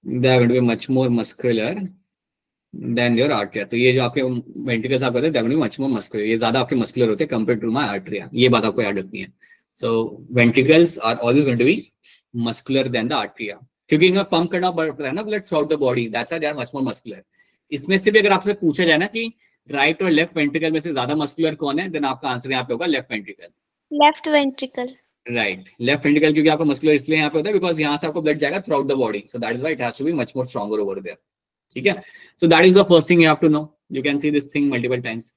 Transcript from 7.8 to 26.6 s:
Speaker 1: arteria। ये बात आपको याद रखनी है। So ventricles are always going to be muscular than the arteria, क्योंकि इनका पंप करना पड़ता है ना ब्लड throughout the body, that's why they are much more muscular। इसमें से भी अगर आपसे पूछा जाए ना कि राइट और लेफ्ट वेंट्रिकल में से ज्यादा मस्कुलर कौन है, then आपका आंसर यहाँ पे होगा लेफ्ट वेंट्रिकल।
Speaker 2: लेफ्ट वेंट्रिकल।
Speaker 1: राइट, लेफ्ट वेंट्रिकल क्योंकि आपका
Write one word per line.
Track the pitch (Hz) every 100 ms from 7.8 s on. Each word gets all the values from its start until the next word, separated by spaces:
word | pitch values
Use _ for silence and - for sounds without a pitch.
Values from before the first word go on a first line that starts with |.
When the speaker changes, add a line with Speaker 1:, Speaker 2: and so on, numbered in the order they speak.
| 123
Speaker 1:
arteria। | 101 - 101 -
ये | 117 123
बात | 120
आपको | 110 110
याद | 104 101
रखनी | 92 95
है। | 95 _ _ _ _ -
So | 123 113 113 - - 123
ventricles | 117 123 135 160 165 -
are | 113 117
always | 120 135
going | 143 117
to | 131
be | 220 - _ _ _ _
muscular | 120 117 110 - 135
than | 131 120 117
the | 143
arteria, | 101 - 107 101 - _ _
क्योंकि | 156 185
इनका | 190 190
पंप | 165 175
करना | 180 180
पड़ता | 165 160 139 139
है |
ना | 160
ब्लड | 214 214 202
throughout | 160 147
the | 151
body, | 131 127 117
that's | 113 117
why | 165
they | 151
are | 147
much | 123
more | 139 131
muscular। | 104 117 95 _ _ _ _ _
इसमें | 135 143 196
से | 196
भी | 214
अगर | 202
आपसे | 190 202
पूछा | 202 170 147
जाए | 170 156
ना | 202
कि | 226 226 - _ _ _
राइट | 139 143 160
और | 190
लेफ्ट | 151 170 165
वेंट्रिकल | 147 151 160
में | 156
से | 165
ज्यादा | 139 127 151
मस्कुलर | 143 - 160 156
कौन | 147 143
है, | 190
then | 160
आपका | 139 131 139
आंसर | 123 127
यहाँ | 131
पे | 123
होगा | 120 175
लेफ्ट | 139 123
वेंट्रिकल। | 113 98 101 85 _ _ _ _
Speaker 2:
लेफ्ट | 294 294 302 320
वेंट्रिकल। | 302 277 269 262 - 247 262 _ _ 120
Speaker 1:
राइट, | 120 104 92 - _
लेफ्ट | 120 143
वेंट्रिकल | 147 147 156
क्योंकि | 151 156
आपका | 156